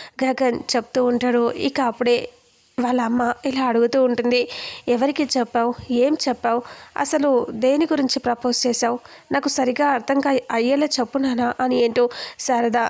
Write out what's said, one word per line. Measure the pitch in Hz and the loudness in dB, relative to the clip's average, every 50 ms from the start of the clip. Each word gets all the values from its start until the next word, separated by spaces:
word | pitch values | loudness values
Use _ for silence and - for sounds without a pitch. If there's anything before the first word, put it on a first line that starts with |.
| - - - - 262 | -16 -14 -6 -2 -2
గగన్ | 262 254 - 262 247 233 - - - - | -2 0 0 0 0 0 -2 -4 -4 -2
చెప్తూ | 233 226 - - 254 247 | -4 -4 -2 0 0 2
ఉంటాడు. | 247 240 233 247 247 240 240 233 233 | 2 2 0 2 2 2 2 2 0
ఇక | - - - 269 - 294 | 0 -2 -4 -2 0 0
అప్పుడే | 254 233 220 - 240 240 240 - - - - _ _ _ _ _ _ _ _ 247 | -2 -2 -2 0 2 2 2 2 0 -6 -12 _ _ _ _ _ _ _ _ -4
వాళ్ళ | 247 247 254 247 | -2 0 0 0
అమ్మ | 233 226 240 247 240 240 - - - | 0 0 0 0 0 -2 -2 -4 -4
ఇలా | 277 254 269 262 | -4 -2 0 0
అడుగుతూ | 240 233 233 233 233 262 269 254 | 2 2 2 2 2 4 2 2
ఉంటుంది, | 247 240 240 226 240 247 247 240 - - - - - - - - 247 | 2 2 0 0 2 2 0 0 -2 -6 -12 -12 -12 -14 -6 -2 -2
"ఎవరికి | 240 226 262 285 277 320 | 0 2 0 0 0 -2
చెప్పావు? | 285 - - 254 233 240 - 233 233 240 240 - - - | -2 0 0 -2 -2 0 0 0 0 0 -2 -6 -6 -2
ఏం | 240 240 254 294 311 - - 269 | 0 2 2 2 2 0 -2 -2
చెప్పావు? | 240 - - 226 233 247 - - - - - - - | -4 -2 -2 -2 -2 -2 -4 -8 -14 -20 -18 -8 -6
అసలు | - 285 - 320 294 285 285 262 240 240 - | -4 -2 0 0 2 2 4 2 2 0 -2
దేని | 233 220 254 254 285 294 330 | -4 0 2 2 2 2 2
గురించి | 302 311 294 262 247 - - | 2 0 0 0 0 -2 -2
ప్రపోజ్ | - 247 233 - - 247 233 - - | -2 -2 -2 -2 -2 -2 0 0 0
చేశావు? | 247 233 - 240 233 247 247 - - - - - - | 0 0 0 0 -2 -2 -4 -8 -14 -20 -18 -8 -4
నాకు | - 277 277 277 | -4 -2 -2 -2
సరిగా | - 285 262 254 240 294 294 285 | -2 0 0 0 0 2 2 2
అర్థం | 269 233 - - 277 277 | 0 0 0 0 0 2
కా-, | 285 285 269 254 - - | 2 2 0 0 -2 -2
అయ్యేలా | 233 226 233 247 277 285 302 | -2 0 2 2 2 2 0
చెప్పు | 285 - 262 240 - - 269 | 0 0 -2 -2 -2 -2 -2
నాన్న" | 269 262 240 240 240 240 - - | -2 0 0 0 0 -2 -2 -2
అని | 254 254 254 247 240 | -2 0 2 2 2
అంటూ | 233 220 247 240 240 - - - - - - | 2 2 2 2 0 0 -6 -14 -14 -10 -6
శారద | - 269 247 233 240 233 226 240 226 | -2 0 0 2 2 2 2 0 0